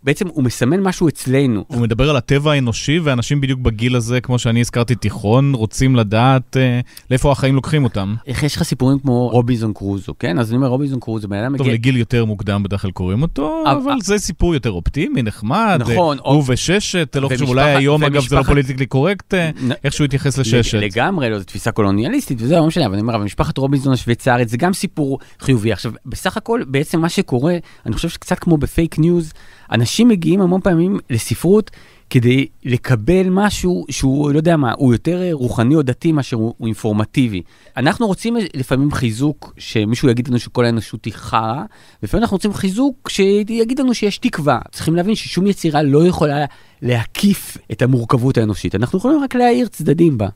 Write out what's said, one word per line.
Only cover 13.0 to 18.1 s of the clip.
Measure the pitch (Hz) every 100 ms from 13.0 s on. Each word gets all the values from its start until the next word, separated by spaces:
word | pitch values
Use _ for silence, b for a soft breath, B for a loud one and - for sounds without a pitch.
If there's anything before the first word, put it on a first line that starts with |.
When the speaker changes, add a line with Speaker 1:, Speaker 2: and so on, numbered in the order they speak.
| 90 101
Speaker 2:
אותו, | 160 - 294 320 311
Speaker 1:
אבל | 285
Speaker 2:
אבל | 269 277
זה | 185 208
סיפור | - 170 170
יותר | 160 117
אופטימי, | 90 82 - 208 277
נחמד, | 113 - 104 160 226 175
Speaker 1:
נכון, | 113 120 170 139
Speaker 2:
אה, |
הוא | 135 147
Speaker 1:
או | 135
Speaker 2:
וששת, | 123 - 190 - 185 156 143
לא | 135
חשוב, | 131
Speaker 1:
ומשפחת | 135
Speaker 2:
אולי | 127 147
היום, | 139 135 151
אגב, | 147